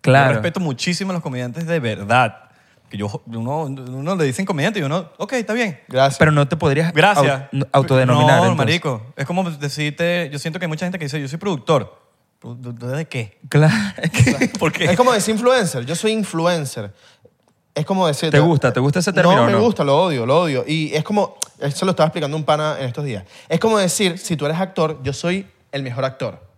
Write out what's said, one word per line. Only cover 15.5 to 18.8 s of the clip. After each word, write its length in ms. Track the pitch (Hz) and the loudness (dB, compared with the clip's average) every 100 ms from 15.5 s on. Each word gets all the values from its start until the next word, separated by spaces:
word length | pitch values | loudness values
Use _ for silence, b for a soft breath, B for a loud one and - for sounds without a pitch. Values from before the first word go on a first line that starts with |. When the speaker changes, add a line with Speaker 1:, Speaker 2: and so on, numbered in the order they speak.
| 254 185 131 123 | 2 2 -4 -6
Speaker 3:
Yo 80 | |
soy 160 | 165 220 | -4 -2
influencer. 800 | 220 202 165 165 175 139 123 101 - b b _ _ _ _ _ | -2 -2 -2 0 0 -4 -8 -12 -14 b b _ _ _ _ _
Es 120 | - 156 | -6 -2
como 200 | 190 175 | 0 0
decir 240 | 143 165 | 0 2
Speaker 1:
¿Te 100 | 147 | 4
gusta? 300 | 151 156 127 | 6 4 2
¿Te 60 | 117 | 2